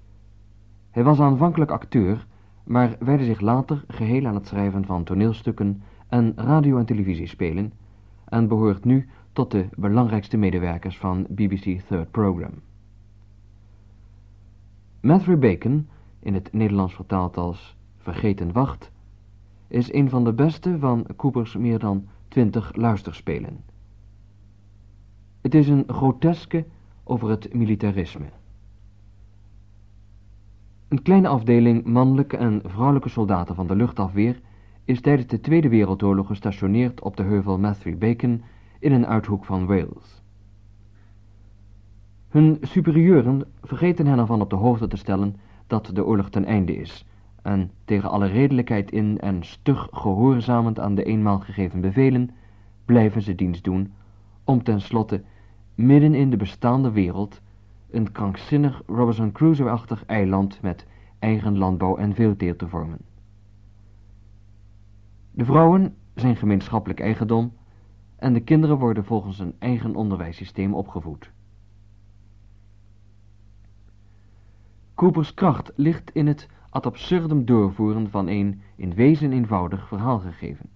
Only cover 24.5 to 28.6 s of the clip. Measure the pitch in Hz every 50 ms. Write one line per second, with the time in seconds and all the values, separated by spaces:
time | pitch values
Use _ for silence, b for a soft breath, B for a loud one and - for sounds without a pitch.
24.5 | - _ _ - - - - - - - - - - - - - - - - 127
25.5 | 139 156 147 143 143 139 135 - 117 - 135 135 120 - - 165 170 160 - -
26.5 | - 165 160 b b b b b b b b - 127 110 110 107 110 107 - -
27.5 | - 120 113 107 107 101 110 104 95 98 82 76 - - 73 71 - - - -
28.5 | - -